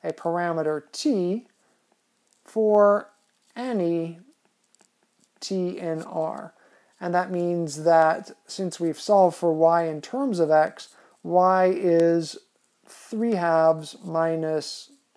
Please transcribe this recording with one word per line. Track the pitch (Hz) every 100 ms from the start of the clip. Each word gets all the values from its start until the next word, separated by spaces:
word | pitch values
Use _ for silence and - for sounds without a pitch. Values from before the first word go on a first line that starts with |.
a | 165
parameter | 160 170 170 175 165 156 151 -
t | - 311 226 175 208 - _ _ _ _ _ _ _ _ _
for | - - 214 208 208 202 - _ _ _ _ -
any | 254 226 175 170 165 170 254 _ _ _ _ _ _ _ _ _ _ _
t | - 190 180 180
in | 175 160
R. | 160 170 160 - 165 _ _ _ _ _
And | 180
that | 175 185
means | 180 175 175 165 143
that | 160 165 160 165 202 - _
since | - 190 -
we've | 170 151
solved | - 202 185 160
for | 175
y | 156 165 170
in | 165 156
terms | - 247 269 185
of | 160
x, | 156 156 - - _ _ _
y | 170 175 185 185 185 190
is | 180 170 170 170 160 - _ _ _ _ _
three | - - 226 233 208
halves | 170 165 160 160 156 -
minus | 180 160 165 165 160 156 139 - - _ _